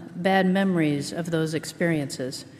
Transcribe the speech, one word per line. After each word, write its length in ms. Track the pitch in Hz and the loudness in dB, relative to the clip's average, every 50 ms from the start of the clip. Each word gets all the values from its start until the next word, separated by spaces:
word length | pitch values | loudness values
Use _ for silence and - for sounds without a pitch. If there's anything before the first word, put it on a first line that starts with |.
| - - - | -10 -12 -6
bad 300 | 175 175 190 190 190 185 | -2 0 2 4 4 4
memories 680 | 185 185 196 196 190 180 170 156 151 147 143 139 - - | 4 4 4 4 4 4 4 2 2 2 0 -2 -4 -6
of 180 | 170 170 170 | -6 -4 -2
those 220 | 165 160 160 156 160 | 0 0 0 0 -2
experiences. 920 | 151 - - - - 180 170 165 151 143 131 - - 131 127 - - - - - | -4 -6 -6 -4 -2 0 0 0 0 -2 -4 -6 -6 -6 -8 -8 -10 -14 -18 -20